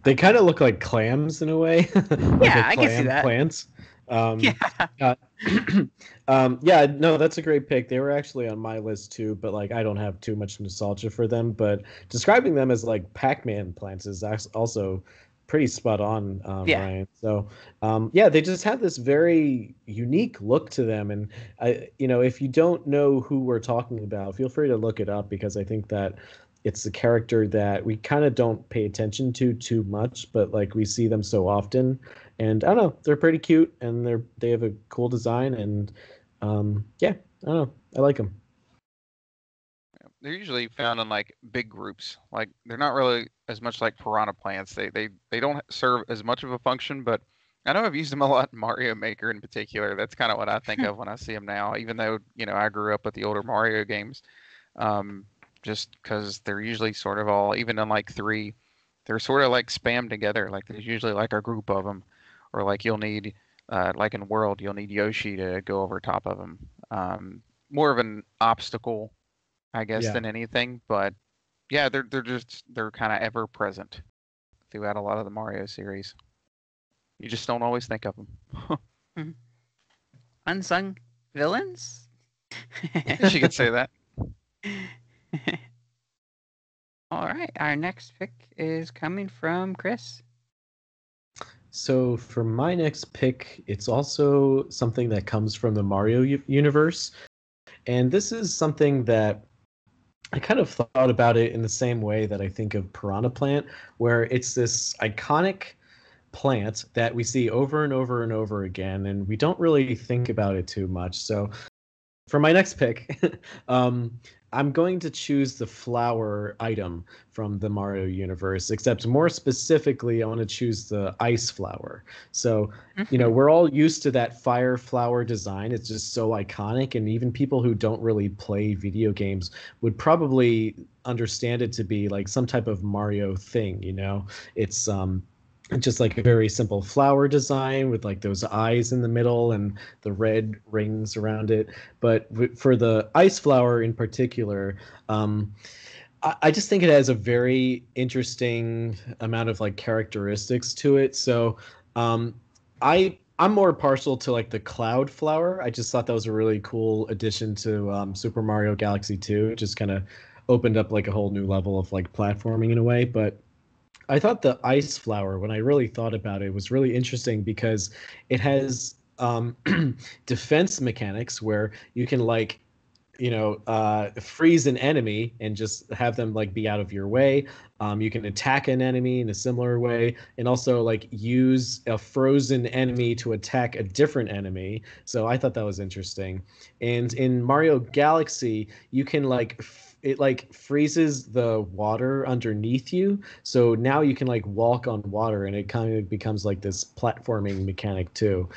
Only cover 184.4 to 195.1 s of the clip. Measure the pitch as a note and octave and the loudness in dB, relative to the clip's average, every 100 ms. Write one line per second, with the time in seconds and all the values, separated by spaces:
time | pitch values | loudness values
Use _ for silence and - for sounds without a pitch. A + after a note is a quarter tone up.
184.4 | F#2+ F#2 F#2+ A2 - - - B2 A2 B2+ | -6 -6 -8 -10 -12 -20 -8 -2 0 0
185.4 | C3 A#2+ G#2 F#2+ G2 F#2+ F2+ - F#2+ F#2 | 0 -2 -4 -6 -8 -10 -10 -10 -8 -8
186.4 | - _ - - A#2 A#2+ A#2+ A#2+ C3 B2 | -12 _ -20 -6 -2 0 -2 0 0 2
187.4 | A#2+ C#3+ D#3+ C#3 A2+ - D3 D#3+ D#3 - | 4 4 6 4 2 2 4 4 2 -2
188.4 | A#2+ G#2+ G#2+ - _ B2+ C3+ D3+ C#3 B2 | -2 -2 -6 -12 _ -2 0 0 2 0
189.4 | A2+ - A2+ - - _ C#3 C3+ C#3 B2+ | 0 -6 -18 -20 -20 _ -4 2 2 2
190.4 | - - - C#3+ D3+ D#3+ D#3 C3+ B2 A#2 | -4 -18 -2 2 2 4 2 0 -4 0
191.4 | A#2 A2 G2 F#2+ G#2+ A2 B2+ C3+ C3 B2 | 2 0 -2 -2 -2 0 0 -2 -2 -2
192.4 | A#2+ G#2 A2+ B2+ - F3+ G3 G3+ - - | -2 -2 -2 -2 -2 0 0 0 -4 -18
193.4 | - B2+ A#2+ A2+ B2+ C#3+ D3 C3 B2+ A#2+ | -2 4 4 4 2 4 2 2 0 -2
194.4 | G2 G2 A#2 B2 B2 G#2+ G2+ | -2 0 2 2 -2 -6 -4